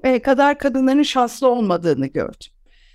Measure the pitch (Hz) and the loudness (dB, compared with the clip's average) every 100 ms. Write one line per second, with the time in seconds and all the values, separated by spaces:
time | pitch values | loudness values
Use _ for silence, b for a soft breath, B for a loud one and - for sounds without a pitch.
0 | 262 247 262 262 285 285 277 254 262 277 | 0 0 0 2 2 2 -2 0 0 2
1 | 294 262 240 - 254 240 208 175 170 139 | 0 0 -2 0 0 0 0 0 0 -2
2 | 135 151 87 - - _ _ _ _ | -2 -4 -8 -10 -20 _ _ _ _